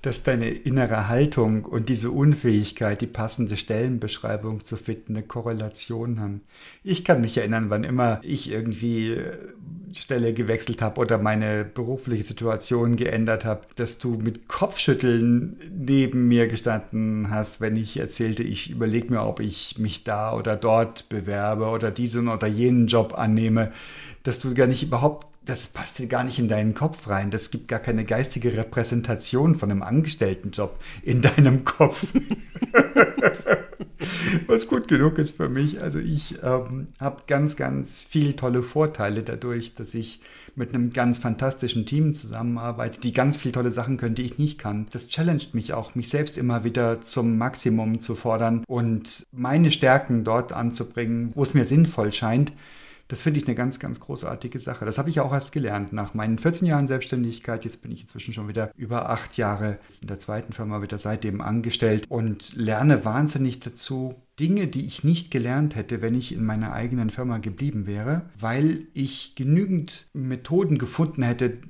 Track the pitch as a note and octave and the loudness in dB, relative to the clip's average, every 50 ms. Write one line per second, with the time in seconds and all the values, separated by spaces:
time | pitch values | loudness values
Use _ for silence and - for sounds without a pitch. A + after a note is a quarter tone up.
0 | - C3+ A#2 - - - B2+ A#2 A2+ A#2 - - - - B2+ C3+ B2 G#2 A2 G#2+ | -4 -4 -4 -2 0 0 0 2 0 -2 -4 -4 -2 0 2 2 2 2 2 0
1 | G2+ G#2 A#2 B2+ D3 D3 - C3+ A2+ A2 G#2+ A2 G#2 - - A#2 A2 A#2+ C3 G#2+ | 0 2 4 4 4 4 4 2 4 4 2 0 0 -2 -2 -2 0 0 0 0
2 | A2 A#2+ - C#3 C#3 D3+ D3 D3 - A#2+ A2 G#2+ G#2 - - - A2+ G#2 G#2 - | 0 -2 2 4 6 6 6 6 4 4 4 4 2 0 -2 -2 0 0 0 -2
3 | A#2+ - - - A2 A2 - - A#2+ G2+ G#2 G2 - - A2 A2 A#2+ B2+ B2+ A#2 | -4 -6 -4 -6 -4 -4 -2 -2 -2 -2 -2 -6 -4 -2 -2 0 0 0 0 -2
4 | A2 G#2+ - - - A2 G#2+ G#2+ G#2+ A2 A2 G#2+ - - A2+ G#2+ - - A2 - | -4 -6 -6 -6 -4 -4 -4 -4 -4 -6 -6 -8 -6 -8 -10 -8 -6 -6 -8 -8
5 | - - A2 A2 G#2+ - - A#2+ A2+ A#2 A2+ G#2+ G#2+ G#2+ - - - - A#2 A#2 | -6 -6 -6 -6 -6 -6 -8 -6 -4 -4 -4 -4 -6 -6 -8 -10 -8 -6 -6 -6
6 | A#2 A#2+ A#2 A2 G#2 G2+ G2+ G2+ - _ _ - - - - _ _ G3 F#3 F3+ | -4 -4 -2 -2 -4 -6 -6 -8 -12 _ _ -20 -20 -20 -20 _ _ -2 -2 -2
7 | F3+ - E3+ B2+ A#2 G#2+ - B2 G#2+ G#2 A2+ A2+ A2 G2+ G#2+ G#2 A#2 - B2+ B2+ | 4 2 4 4 4 0 0 0 0 0 0 0 0 0 0 0 0 0 0 2
8 | B2 A#2 A2 G2+ - - C#3 - - - G#2+ A2 A2+ A2+ G#2 F#2+ A#2 A#2 A#2 A2+ | 2 2 2 0 -2 -6 -6 -6 -4 -6 -4 -4 -4 -4 -4 -2 -2 -2 0 0
9 | A2 A2 A2+ - - - - - - - - - - E2+ E2 F#2 - - - - | 0 -2 -2 -4 -4 -6 -10 -10 -14 -18 -18 -18 -16 -16 -14 -14 -14 -14 -12 -12
10 | - - C3+ B2 A#2 A#2 A2+ A#2 A#2 G#2 A2+ A2 - - A2+ - A#2 G#2+ - C#3 | -6 -4 -2 0 2 0 0 0 0 0 0 -2 -2 -4 -2 -2 -2 -2 0 0
11 | A#2+ G#2+ A#2 G#2+ G#2 G#2+ G#2+ G#2+ A2 G#2+ G#2+ G#2+ G#2 G2+ - B2+ A#2+ A2+ C3 C3 | 2 2 2 2 4 2 2 2 2 2 0 -2 -2 -4 -6 -6 -4 -4 -4 -6
12 | - B2+ A#2+ G#2+ G2+ - A2+ - A#2 A2+ A2 A2 - - B2 A#2+ A#2 A#2 A#2+ A2+ | -2 -2 -2 -2 -2 -6 -6 -4 -2 0 0 -2 0 0 2 4 4 4 4 2
13 | B2 - A2+ A2 A2+ A2+ A2+ A2 - A2+ G#2+ G#2+ - _ - - A#2 A2 - - | 2 0 2 0 2 2 0 0 0 -2 -4 -4 -6 _ -6 -4 -4 -4 -4 -4
14 | - B2 A#2 A2+ A2 A#2 - - - - - - F3+ G#3+ - - - - C3 - | -4 -4 -2 0 -2 -4 -4 -4 -10 -8 -2 -2 -2 -2 -2 0 2 2 2 4
15 | - B2 A#2 A#2 A#2 A#2+ A#2+ A#2+ C#3+ F3+ - - - - G3 F3+ C3 B2 C#3 C3+ | 4 4 4 4 6 4 4 4 2 -2 -8 -12 -14 -10 -8 -6 0 2 4 4
16 | C3+ B2+ B2+ B2+ B2 A#2+ A#2+ A#2 A#2 A2+ A2+ A2 - B2 A2 G#2+ - - - A2 | 4 4 2 2 4 6 6 6 6 4 0 -2 -2 -2 -2 -2 -4 -4 -4 -2
17 | A2 A2 A2 G#2+ G#2+ G2+ A2 G#2+ G#2+ - - - A2+ G#2+ G#2+ A2 A2 G#2 - - | 0 0 0 -2 -2 -2 -2 -2 -2 -4 -4 -4 -2 0 0 0 -2 -4 -6 -6
18 | A#2 A2+ - - A#2 A2 G#2+ A2 A#2 - G#2 F#2 - - - A#2 A2+ A2+ G#2+ A#2+ | -6 -4 -2 -2 0 0 0 -2 -2 -4 -4 -6 -6 -6 -4 -2 0 2 2 0
19 | A#2 - B2 A2 G#2+ A2 - - A2 G#2 F#2+ - - - - - A2 G#2 E2+ - | 0 0 0 0 0 -2 -2 -2 -4 -6 -4 -6 -10 -10 -4 -4 -4 -4 -4 -6
20 | - - G#2+ G#2 G#2+ A2 A2+ A2+ G#2+ A2 G#2+ G2+ - A2+ A2 A2+ A2+ A2+ - - | -6 -4 -2 -2 -2 -2 -2 -2 -2 -2 -2 0 2 4 4 4 4 2 -4 -14
21 | - _ A2 G#2+ F2+ G2 G2+ G2+ G2+ G#2 A2 G#2+ A2 A2 A2+ A2+ A2+ A2 G2+ - | -10 _ -6 -6 -4 -2 -2 0 0 0 0 0 0 -2 0 0 -2 -2 -2 -2
22 | A#2+ A#2+ A2+ A#2+ A#2 A#2 A2+ F#2+ A2+ G#2+ G#2 G#2+ A#2+ B2 B2 B2 A#2 A2+ A#2+ A#2 | -2 -2 0 0 0 0 0 0 0 0 2 4 4 6 6 6 6 6 6 4
23 | A2 A2 - - A#2 A2 A2 A2 A2+ A2+ A2 A2+ A2 - - - - - - - | 4 2 0 0 2 4 4 4 4 4 4 4 2 0 -4 -12 -16 -16 -16 -16
24 | - - - - - C3 A#2 - - C3 B2 B2+ C3 B2 B2+ A#2 C#3+ - B2+ A#2 | -16 -18 -18 -6 -4 -4 -4 -2 -4 -2 4 4 4 4 4 0 0 0 0 2
25 | C3+ D3+ D3+ - - - - - - - B2 - - - - - - - - - | 2 2 0 -2 -14 -20 -20 -14 -8 -6 -6 -4 -6 -8 -8 -8 -8 -8 -6 -6
26 | B2+ A2+ B2 A#2+ B2 A2+ - - A#2+ A2 A2 G#2+ G#2+ A2 G#2+ - D3 D#3+ D#3+ - | -4 -2 -2 -2 -2 -2 0 0 0 2 2 2 2 2 2 2 -2 -2 -2 -4
27 | - G#2+ G2+ G2 G2+ G2+ G2+ G#2+ - - - - - - A#2 A2 - B2+ A2 A2 | -4 -2 -2 0 0 -2 -2 -4 -4 -4 -6 -8 -4 -4 -4 -2 0 0 0 0
28 | A2 G#2+ A2 A#2 C3+ - - B2+ A2 B2 G#2 G#2+ A2 - - B2+ A2+ - B2 A#2 | 0 0 2 0 0 0 -2 -2 0 0 0 0 -4 -2 0 -2 0 2 0 0
29 | A#2 - A2+ - - - - B2+ D3 E3+ D#3+ - - G2+ G2+ G2 - F#2 A#2 D3+ | 0 0 -2 -2 -2 0 2 4 6 6 4 4 2 0 0 0 0 2 2 2
30 | D#3+ D#3 - - A2 F#2+ F#2+ - - G2+ - - G2+ F#2+ - - - - - - | 2 2 0 0 0 0 0 -2 -6 -8 -4 -4 -4 -4 -4 -10 -12 -12 -14 -8
31 | - - B2 B2 A2+ C3+ - - C#3+ C3 B2+ C3 - - - - D#3 C#3 - - | -2 2 2 6 6 6 8 8 8 8 8 6 2 -2 4 6 4 4 4 0
32 | - - - C4+ - - A3 - - - - - - - - A#4+ - - - - | -6 0 0 0 0 0 -4 -4 -6 -14 -6 -6 -4 4 6 4 4 6 6 6
33 | - - - - - - - - - - - - - - - - - - - - | 6 6 6 2 2 2 2 2 2 2 2 2 2 -10 -12 -14 -14 -14 -10 -10
34 | - - - - E3+ - G3 D#3+ - - - A2+ - - - B2 - - D#3+ - | -8 -6 -6 -4 -2 0 0 0 4 4 4 4 4 2 0 0 4 4 4 6
35 | C#3 D#3 D#3 D#3+ D3+ D3 - - D#3+ C#3 B2+ C3+ C#3+ D3 - - - D#3+ C#3+ D3+ | 6 4 4 2 0 -2 0 -2 -2 0 2 2 0 0 0 -2 -6 -4 -4 -2
36 | - - D#3 D3 - - - - - B2+ B2+ B2+ A#2 A2+ B2+ C3+ C#3 - - - | -2 0 -2 -2 -2 -6 -10 -6 -2 0 0 0 -2 -4 -8 -8 -10 -12 -12 -6
37 | C#3 C#3 C3+ - - - C#3 C#3 D3 D3+ D3 - C3+ C3 C3+ C#3 C3+ - - - | -6 -6 -6 -6 -2 0 2 2 2 0 0 -2 -4 -2 -2 -4 -4 -6 -10 -12
38 | - - - D#3 D3 C#3+ C#3 - C3 B2+ B2 B2+ B2 B2 - D3+ D#3 D3+ D#3 - | -14 -2 2 2 2 2 0 0 -2 0 0 0 0 0 0 2 2 2 0 -2
39 | G#2+ G2+ G#2 A2 A2 - A#2 A2 B2 B2 A#2+ A#2 A2+ A#2 - - A2+ - - A#2 | -2 0 0 -2 -4 -6 -8 -6 -6 -4 -4 -4 -6 -8 -12 -14 -12 -8 -6 -8
40 | A2 - - - - - - - - - _ C3+ A#2+ A#2+ A#2+ B2 A#2+ A#2+ A#2+ C3 | -8 -8 -12 -16 -20 -20 -20 -20 -20 -16 _ -8 -6 -4 0 0 0 0 0 2
41 | B2 A#2+ A#2+ A#2 - A#2+ A2 - C3+ C3 C3 - - A#2+ - A#2 G#2+ - C#3 D3+ | 2 2 2 2 0 -2 -2 0 0 -2 -2 -2 -4 -2 -2 -2 -2 0 2 2
42 | D#3+ D3+ D3 D3+ - G#2+ A2 A2+ A2+ A#2+ A#2+ A#2 A#2 A#2+ A#2 A#2 A#2 A2+ - - | 2 2 2 -2 -8 -10 -8 -4 -4 -2 -2 -2 -4 -6 -4 -4 -4 -6 -6 -4
43 | - A#2+ - C3+ B2+ C#3+ C#3 - - C3 - B2+ A#2+ B2 A#2+ B2+ A2+ B2 C3+ A#2+ | -6 -2 0 2 2 2 2 0 -2 -4 -2 0 0 0 0 -2 -2 -2 -2 -2
44 | B2 A#2 A2+ A#2+ B2+ A#2+ - - D3 D3+ D3+ - - G#2+ G#2 G#2+ G#2+ - - A#2+ | -2 -2 -2 -2 -4 -6 -2 0 -2 -2 -2 -4 -6 -6 -4 -4 -6 -8 -10 -12
45 | - - - D3+ E3 F3 E3 C#3 - - - A#2+ A2 - - A2+ A2+ - - B2+ | -8 -6 -2 0 2 2 2 0 -2 -4 -4 -4 -4 -2 -6 -6 -6 -6 -6 -6
46 | A#2 - - D3 D3+ D3 - - B2 B2 A#2 A#2 A2+ A#2+ A#2 B2+ A#2+ A#2 A#2 A#2 | -4 -2 0 0 -2 -2 -4 -2 0 0 0 0 -2 0 0 2 2 2 0 -2
47 | - - - C3 A#2 A#2 A2+ A2 A#2 B2+ C3+ - - B2+ A2 A2+ A2 A2 A2+ A2+ | -4 -4 -2 2 2 2 2 2 0 -2 -4 -2 0 2 2 2 2 0 -2 -2
48 | - - A2+ - - A#2+ A2+ A2 A#2 A2+ A#2 A2+ A#2 - B2+ A#2+ A#2 A#2 A2+ G#2+ | -2 -4 -6 -2 0 0 0 2 2 2 2 0 -2 -2 -2 0 0 0 0 -2
49 | - - - - - _ - B2+ B2 B2+ C#3 E3 E3+ D3+ - - C#3+ B2+ C3 C3+ | -2 -6 -10 -10 -10 _ -8 -6 -2 2 6 6 6 6 6 6 6 6 6 6
50 | C3+ - B2 A#2 G#2 A2 A2 A#2+ B2 - - - A#2 A#2+ A#2+ - A#2+ - - A#2+ | 6 2 0 2 2 2 2 0 0 -2 -4 -2 -2 -2 -2 -4 -8 -6 -4 -4
51 | A#2+ A2+ A#2 A#2 A#2 A#2 A2+ D3 C#3 C3 - C#3+ A#2+ A#2 C3+ D#3 E3+ E3 - - | -2 -2 -2 -2 -2 -4 0 0 0 4 4 4 4 6 6 6 6 6 4 0
52 | G#2+ G#2 - - A#2+ A2 A#2 B2+ D3 D3 - - - - - - - - - - | 0 0 0 0 0 2 4 4 2 2 -2 -14 -20 -20 -20 -20 -20 -20 -20 -20
53 | _ _ B2+ - - D#3+ D3 D3 - - A#2 A2+ B2 C3 C3 - - - A#2+ - | _ _ -10 -2 0 0 0 2 0 0 -2 0 -2 -2 -2 -4 -8 -8 -10 -10
54 | - - C#3 - - - B2 - - B2 - C3 - C3 B2 - - G#2+ G#2+ - | -10 -10 -10 -8 -6 -8 -8 -8 -10 -10 -10 -8 -8 -8 -8 -6 -4 -4 -2 -2
55 | C#3 E3 D#3 D#3 C3+ C3 C#3 C#3 C3+ - - D3+ C3 G#2+ G#2 G2+ G2+ G2 G#2 G#2+ | -2 0 0 0 0 2 0 -2 -2 -2 -4 -4 -2 -2 -2 -4 -4 -4 -4 -6
56 | G2+ - - A2 G#2+ A2 A2+ A2+ - E3 E3 E3+ F#3 E3+ D3+ C#3+ C#3 C3 C3 C3 | -6 -4 -4 -4 0 0 0 2 2 0 2 2 2 2 4 2 2 2 0 -4
57 | B2+ - - B2 A#2+ A#2 A2+ A#2 - - A2+ A2+ - A2+ - - - A#2+ - - | -2 -2 -2 -2 -2 -2 -4 -8 -8 -8 -8 -6 -8 -10 -12 -12 -12 -12 -12 -12
58 | - - - A#2 - - A2 A2 G#2 G#2 G#2 A2+ G#2+ G#2 - - A#2+ G#2+ A#2+ A#2 | -14 -16 -16 -12 -12 -10 -10 -8 -8 -6 -4 -4 -4 -4 -6 -12 -8 -4 -4 -4
59 | - - A#2 A2 - - - - A2+ G2+ G#2 G2+ G#2+ G#2+ G2+ - - - - - | -2 -2 -4 -4 -4 -8 -4 -2 0 0 0 0 -2 -4 -4 -6 -10 -20 -18 -14
60 | - - G2+ F#2+ - - G#2+ A2 A#2 - A2 - A2 G#2+ G#2+ G#2 G#2 G2+ G#2+ G2+ | -10 -10 -10 -10 -8 -6 -6 -6 -6 -8 -10 -8 -6 -6 -4 -6 -6 -6 -6 -6
61 | - G#2+ G#2+ G#2+ - G#2+ G2 G#2 - - G#2+ A#2 A2 A#2 - - A#2+ A2 G#2+ G#2+ | -4 -4 -4 -2 -2 -4 -4 -4 -2 -2 -2 0 0 -2 -2 2 4 4 4 2
62 | - - - A#2 A2+ A2 G#2 - - - - - A2+ A2 G#2+ G#2+ C3 D3+ C#3+ G#2+ | 0 -2 -4 -2 0 -2 -2 -4 -8 -12 -6 -2 0 0 2 4 6 6 6 6
63 | F#2+ A2 A2 C3 D3+ D3+ - C#3 C3+ B2+ A#2+ - - B2 - - - - C3+ C3 | 4 0 0 0 0 0 0 0 -2 -2 -2 -6 -12 -14 -10 -10 -8 -6 -6 -6
64 | C3 B2+ B2 - _ _ _ - D3+ E3 G3 G#3 F#3+ C#3 - C3 - - - - | -6 -8 -10 -12 _ _ _ -2 0 2 2 2 0 -2 -4 -4 -6 -6 -8 0
65 | - D3+ E3+ E3+ F3 - - B2+ A#2 A#2+ B2+ C#3+ D3+ D3+ D3+ A2+ G#2 - A#2+ G2+ | 2 2 2 2 0 -4 -2 -2 0 0 0 0 0 0 -2 -4 -4 -4 -4 -4
66 | G#2+ A2+ A#2+ B2+ B2+ - B2 A#2+ A2 A2 G#2+ G#2+ A2 G#2 - A2 A2+ A#2 B2 B2 | -2 0 0 -2 -2 -4 -4 -4 -2 -2 -2 -2 -4 -4 -4 -4 -4 -2 -2 -2
67 | A2+ A2+ - - B2+ B2 A#2 A2+ A2+ A2 F#2+ - C3+ C#3+ C3+ G#2+ G2 G#2 G2+ G#2 | -2 -2 -2 -4 -4 -4 -4 -4 -4 -6 -6 -4 -4 -4 -2 -4 -4 -4 -4 -4
68 | G#2+ B2+ D3+ E3+ E3+ - - G2 A2 A2+ A#2+ C3+ D3 D#3+ D#3 D#3 - - _ C#3 | -2 -2 -2 -2 -4 -8 -12 -8 -4 -2 0 2 2 2 2 -2 -8 -10 _ -6
69 | C3+ C3+ - - - - - - C3 C3+ D3+ F3 G#3 F#3+ F#3+ E3+ D3 - - - | -4 -4 -6 -10 -12 -14 -8 -4 0 2 4 4 4 2 0 -2 -2 -6 -12 -18
70 | - _ _ - C3 B2+ B2+ B2 - - D#3+ F#3 G3 D#3 D3+ B2 B2+ - - - | -20 _ _ -8 -6 -4 -6 -6 -4 0 2 2 4 4 2 0 0 -4 0 0
71 | C3 D3+ - - B2+ A#2+ A#2+ A#2+ B2+ A#2+ B2 - - | 0 0 0 -2 0 0 0 0 0 -2 -2 -4 -14